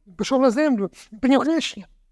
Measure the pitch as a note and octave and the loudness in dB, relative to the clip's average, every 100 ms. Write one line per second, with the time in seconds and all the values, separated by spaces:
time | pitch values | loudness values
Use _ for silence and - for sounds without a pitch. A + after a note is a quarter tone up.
0 | G3+ F3+ G#3 C4 C4 A#3+ D#4 A3 F#3+ - | _ -8 -2 2 2 2 0 0 -4 -10
1 | - A3 C4 C4+ C4 E4 - G#3 - _ | -20 -4 2 2 2 -2 -4 -10 -20 _
2 | _ | _